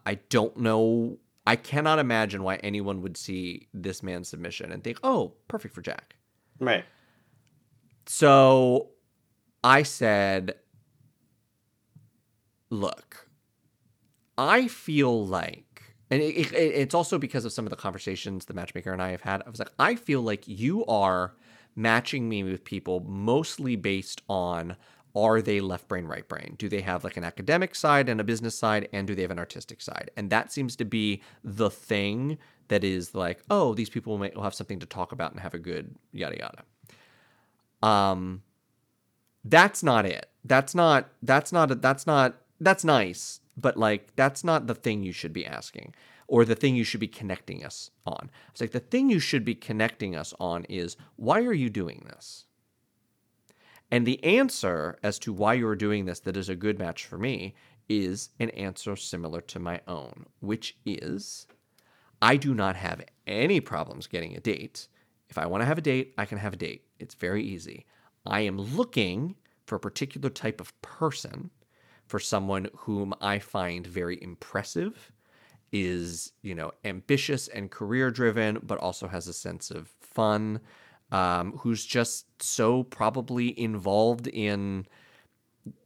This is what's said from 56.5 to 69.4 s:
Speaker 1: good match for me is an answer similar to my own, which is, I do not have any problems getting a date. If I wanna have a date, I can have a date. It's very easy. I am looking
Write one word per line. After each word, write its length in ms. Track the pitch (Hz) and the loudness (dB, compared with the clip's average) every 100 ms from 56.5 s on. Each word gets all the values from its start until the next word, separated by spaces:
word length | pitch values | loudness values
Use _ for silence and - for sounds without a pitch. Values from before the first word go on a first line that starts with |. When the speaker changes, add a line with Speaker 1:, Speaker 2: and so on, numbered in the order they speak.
| 90 | -4
Speaker 1:
good 220 | 104 98 | -2 -2
match 280 | 87 80 - | -4 -8 -10
for 120 | 90 | -6
me 380 | 120 110 95 - _ _ - | -4 -4 -8 -14 _ _ -2
is 420 | 107 92 98 - - | 0 0 -4 -8 -6
an 100 | 117 | -6
answer 440 | - 98 92 - 98 | -4 -8 -8 -8 -8
similar 460 | - 87 82 85 | -8 -8 -6 -8
to 180 | - 90 | -10 -10
my 220 | 87 87 - | -8 -8 -8
own, 400 | 85 65 - - - | -12 -12 -16 -20 -12
which 360 | 98 113 - - 104 | -6 -6 -6 -10 -8
is, 640 | 98 - 196 - - - _ _ _ _ _ _ - | -6 -6 -8 -10 -16 -18 _ _ _ _ _ _ 2
I 160 | 110 139 | 4 6
do 160 | 139 | 2
not 220 | 117 95 92 | 0 0 -2
have 280 | 92 87 - _ - | -6 -8 -12 _ -6
any 340 | 101 151 185 | 0 2 2
problems 460 | - 82 78 - - | 0 -6 -6 -10 -10
getting 280 | 87 82 90 | -8 -8 -6
a 40 | |
date. 480 | 110 98 - - - _ _ _ _ | -4 -4 -6 -16 -20 _ _ _ _
If 80 | - | -6
I 80 | 82 | -4
wanna 180 | 95 120 | 0 0
have 120 | 160 | 0
a 20 | |
date, 320 | 151 131 127 - | 0 -2 -2 -6
I 80 | 104 | -6
can 120 | 101 | -6
have 160 | 104 | -8
a 40 | 92 | -6
date. 280 | 80 - _ - | -8 -10 _ -20
It's 160 | - - | -18 -8
very 280 | 87 104 | -4 -4
easy. 420 | 107 90 - - - _ _ _ - | -4 -8 -14 -18 -20 _ _ _ -4
I 160 | 101 | -2
am 160 | 104 98 | -2 -4
looking 760 | 101 160 240 - 95 92 160 196 | -4 -2 -2 0 0 0 -6 -8